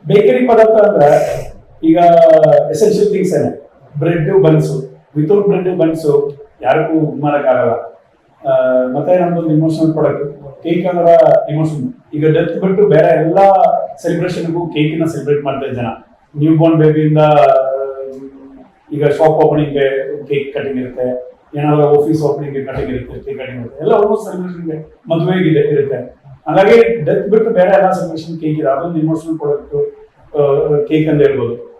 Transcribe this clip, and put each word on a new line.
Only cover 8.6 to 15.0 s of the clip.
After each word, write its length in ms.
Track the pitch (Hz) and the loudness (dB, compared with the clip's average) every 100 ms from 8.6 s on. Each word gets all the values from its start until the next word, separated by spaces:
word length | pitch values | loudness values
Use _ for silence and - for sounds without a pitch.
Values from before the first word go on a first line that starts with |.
| 127 127 127 | 0 0 0
ಮತ್ತೆ 320 | 131 147 180 | -4 0 0
ನಮ್ದೊಂದು 360 | 175 170 160 | 0 -2 0
ಇಮೋಷನಲ್ 380 | 156 160 160 160 | 0 0 0 -2
ಪ್ರಾಡಕ್ಟ್. 720 | 156 135 - 147 - 139 - | 0 -2 -2 -8 -12 -20 -12
ಕೇಕ್ 240 | 160 180 185 | -6 -4 -2
ಅಂದ್ರೆ 260 | 175 170 170 156 156 - | 0 4 6 6 4 0
ಇಮೋಷನ್. 380 | 151 156 151 - - _ | -4 -4 -4 -10 -12 _
ಈಗ 240 | 147 156 156 | -2 0 0
ಡೆತ್ 220 | 160 - | -2 -4
ಬಿಟ್ಟು 280 | 190 190 202 | -2 2 4
ಬೇರೆ 180 | 156 165 | 4 4
ಎಲ್ಲ 300 | 165 156 190 196 196 170 - - - | 2 2 4 4 4 2 0 -6 -8
ಸೆಲೆಬ್ರೇಷನ್‌ಗೂ 640 | 170 170 180 175 165 160 156 | -6 -4 -4 -4 -6 -6 -6
ಕೇಕಿನ 380 | 147 151 160 | -2 -2 -2